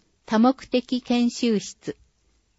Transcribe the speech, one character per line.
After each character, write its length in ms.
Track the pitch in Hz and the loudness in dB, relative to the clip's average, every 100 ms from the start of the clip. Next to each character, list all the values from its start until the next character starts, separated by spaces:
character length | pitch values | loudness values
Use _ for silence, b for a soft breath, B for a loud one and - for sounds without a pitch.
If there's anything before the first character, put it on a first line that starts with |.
| _ _ - | _ _ -2
多 100 | 220 | 2
目 260 | 240 269 | 4 2
的 380 | - 254 - 254 | -4 -4 -2 -8
研 300 | - 240 240 | -2 0 0
修 280 | - 240 208 | 0 -2 -2
室。 380 | - - - - _ _ _ _ _ | -4 -14 -14 -14 _ _ _ _ _